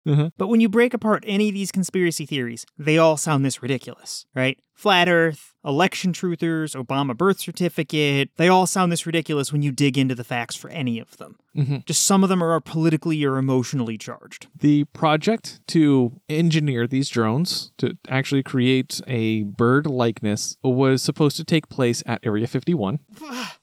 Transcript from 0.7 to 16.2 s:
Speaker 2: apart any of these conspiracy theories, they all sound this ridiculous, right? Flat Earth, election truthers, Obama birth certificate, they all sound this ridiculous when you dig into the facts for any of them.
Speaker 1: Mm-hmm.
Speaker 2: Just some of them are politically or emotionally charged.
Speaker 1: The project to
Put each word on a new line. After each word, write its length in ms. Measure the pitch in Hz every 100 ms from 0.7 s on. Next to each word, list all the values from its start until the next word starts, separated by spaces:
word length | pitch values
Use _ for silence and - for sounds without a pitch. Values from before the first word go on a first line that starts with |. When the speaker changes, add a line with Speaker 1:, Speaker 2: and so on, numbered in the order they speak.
| 226 240 -
Speaker 2:
apart 280 | 220 196 214
any 220 | 202 214
of 40 |
these 180 | 196 190
conspiracy 540 | 190 175 190 175 - 143
theories, 400 | 139 120 117 - -
they 180 | 151 160
all 180 | 160 151
sound 300 | 165 139 135
this 160 | -
ridiculous, 640 | 131 131 123 - - - -
right? 260 | 131 131 - _
Flat 340 | _ 208 180 175
Earth, 460 | 170 165 151 - _
election 480 | 147 143 190 - 185
truthers, 640 | - 180 170 170 160 156 135
Obama 400 | 123 139 139 113
birth 240 | 190 185
certificate, 920 | - - 175 - 151 156 143 139 135 -
they 140 | 175
all 180 | 185 185
sound 240 | 190 180
this 140 | 170 170
ridiculous 480 | 160 156 147 131
when 80 | 147
you 100 | 147
dig 260 | 127 143 135
into 160 | 131
the 100 | 123 -
facts 280 | 120 117 -
for 140 | 139
any 300 | 165 127 113
of 160 | - -
them. 220 | 73 _ _ 151
Speaker 1:
Mm-hmm. 220 | 135 139 -
Speaker 2:
Just 180 | 156
some 200 | - 196
of 60 | 190
them 140 | 185
are 160 | 165 160
politically 640 | - 160 160 156 170 156
or 140 | 143 135
emotionally 600 | 135 127 120 135 113 110
charged. 500 | - 117 - - - -
Speaker 1:
The 240 | 147 147 147
project 760 | - 156 156 208 226 - - -
to 520 | 165 147 135 117 -